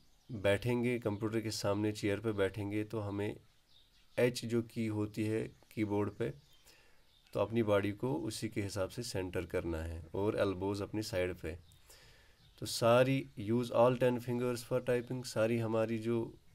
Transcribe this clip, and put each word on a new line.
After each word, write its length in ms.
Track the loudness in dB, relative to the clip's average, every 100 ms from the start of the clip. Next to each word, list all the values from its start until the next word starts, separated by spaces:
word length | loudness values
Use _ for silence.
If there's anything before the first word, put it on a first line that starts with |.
| -20 _ -14
बैठेंगे 680 | -2 2 2 2 0 0 0
कंप्यूटर 420 | -2 -2 -2 -2
के 100 | -4
सामने, 400 | -2 0 0 0
चेयर 280 | 0 -2 0
पे 120 | -2
बैठेंगे, 520 | 0 0 0 -4 -4
तो 160 | -4 -4
हमें 400 | -4 -2 -2 -4 -14 -20 _ -20 -20 _ -8 0
एच 260 | 2 2 -2
जो 160 | -2
की 260 | -2 -4 -2
होती 360 | -2 -2 -2
है 240 | -2 -2 -4
कीबोर्ड 640 | -10 -14 -4 0 0 0
पे, 220 | -2 -6 -6 -16 -20 -20 -20 -20 -20 -20 _ _
तो 60 | -2
अपनी 240 | 0 2
बॉडी 280 | 4 4 4
को 220 | -2 -2
उसी 360 | -2 -4 -4 -4
के 120 | -2
हिसाब 280 | -4 -2 -4
से 140 | -4
सेंटर 420 | -6 -4 -4 -4 -2
करना 320 | -2 -2 -4
है 300 | -4 -8 -8
और 220 | -2 0 2
एल्बोज 460 | 0 0 -2 -2
अपनी 220 | -4 -4
साइड 320 | -2 0 -2 -2
पे। 240 | -8 -10 -14 -20 -20 -20 -20 -20 -20 -20 -20 -12
तो 60 | -8
सारी 640 | 2 6 8 6 2 -2 -8
use 320 | 0 0 2
all 260 | 6 6 6
ten 220 | 4 2
fingers 440 | -2 -2 0 -2 -2
for 160 | -2 0
typing, 360 | -2 -2 -6 -4
सारी 320 | 0 2 2
हमारी 420 | 2 0 0 0
जो 380 | 0 0 -2 -8 -20